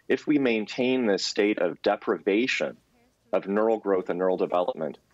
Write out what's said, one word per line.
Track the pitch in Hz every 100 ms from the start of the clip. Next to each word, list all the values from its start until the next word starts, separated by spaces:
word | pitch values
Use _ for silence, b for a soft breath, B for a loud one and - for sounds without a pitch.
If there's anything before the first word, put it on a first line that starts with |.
| -
if | 131 -
we | 147
maintain | 131 110 104 - 127 131 113
this | 92
state | - - 104 107
of | 87 73
deprivation | 104 104 - 92 - 101 131 - 71 - _ _ _ _ _
of | - 92
neural | 101 110 110
growth | 101 95 90
and | 87
neural | 92 90
development, | 87 87 87 - 76 - _